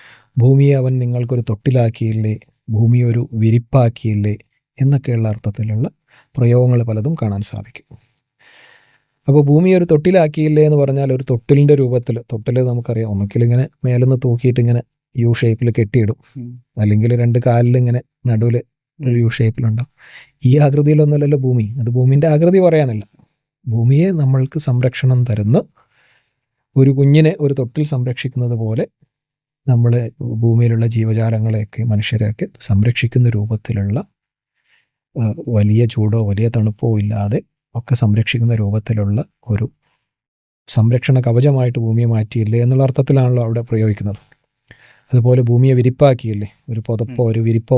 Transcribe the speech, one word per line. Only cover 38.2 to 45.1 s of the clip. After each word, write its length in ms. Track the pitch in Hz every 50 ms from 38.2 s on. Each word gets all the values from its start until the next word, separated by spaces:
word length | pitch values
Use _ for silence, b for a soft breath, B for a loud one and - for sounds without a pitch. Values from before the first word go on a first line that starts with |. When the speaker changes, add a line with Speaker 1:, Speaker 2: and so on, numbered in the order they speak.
| 113 - - 117 117 117 117
Speaker 1:
രൂപത്തിലുള്ള 640 | 113 104 101 101 110 104 - 117 107 104 101 101 107 - - _ _ _ -
ഒരു 180 | 107 101 113 104 - _ _ _ _ _ _ _ _ _ _ _ _ _ _ _ _ _ _ -
സംരക്ഷണ 520 | - 117 107 113 123 123 - - 131 127
കവചമായിട്ട് 580 | 123 120 117 120 131 147 139 131 127 123 120 123
ഭൂമിയെ 280 | 113 113 110 113 120
മാറ്റിയില്ലേ 520 | 117 113 110 110 107 - 120 110 107 113 117
എന്നുള്ള 220 | 120 123 131 131 135
അർത്ഥത്തിലാണല്ലോ 580 | 131 127 - 131 - 139 135 127 123 123 120 117
അവിടെ 180 | 113 117 117
പ്രയോഗിക്കുന്നത്. 600 | 117 - 113 110 110 110 104 - 104 101 98 - - _ _ _ _ _ _ _ _ b b b b b b b b b